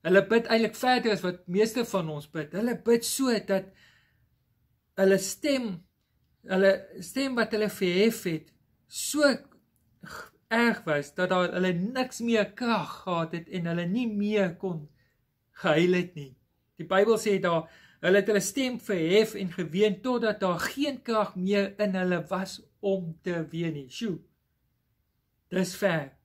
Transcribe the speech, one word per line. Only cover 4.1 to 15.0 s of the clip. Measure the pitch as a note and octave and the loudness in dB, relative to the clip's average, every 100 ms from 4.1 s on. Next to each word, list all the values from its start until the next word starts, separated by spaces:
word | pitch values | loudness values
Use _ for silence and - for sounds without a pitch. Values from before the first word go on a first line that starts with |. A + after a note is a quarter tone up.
| _ _ _ _ _ _ _ _ - | _ _ _ _ _ _ _ _ 2
hulle | F#3+ F#3+ | 4 4
stem, | F#3+ - D4+ C4+ A3+ E3+ _ _ _ _ _ _ | 0 -4 -2 0 -2 -10 _ _ _ _ _ _
hulle | - F#3 G3 F#3+ - - | -2 4 4 4 -4 -16
stem | F3 C4+ C4+ A#3+ | -8 -4 -2 0
wat | A3+ | 0
hulle | G#3+ G#3 | 0 -2
verhef | - F#3 F3+ A3 A3+ | 0 0 4 2 2
het, | F3+ D#3 - _ _ _ _ | -4 -6 -8 _ _ _ _
so | - - C#4+ C#4+ A#3+ - _ _ _ _ _ | -10 -4 2 4 2 -6 _ _ _ _ _
g-, | - - - _ _ | -18 -16 -18 _ _
erg | A3+ A#3 G#3+ | 2 2 0
was, | - D3 D3 - | -2 -2 -2 -4
dat | F3+ | 0
daar, | F#3 F3+ F3+ | 2 0 0
hulle | F#3 | 0
niks | F3 G3 B3+ B3+ - | 0 -4 -4 -6 -4
meer | A#3 A3+ G#3 | 0 0 0
krag | - B3 G#3+ D#3 - | -4 -2 -2 -4 -10
gehad | - E3+ D#3+ E3+ | -4 -4 -4 -8
het | E3+ | -8
en | F#3 E3+ | -6 -4
hulle | E3+ F3 | -2 -2
nie | G#3+ A#3 | -2 -2
meer | G#3 G#3 G#3 F#3 E3+ | -2 0 0 0 -2
kon | F#3+ D#3+ D3 _ | -8 -8 -12 _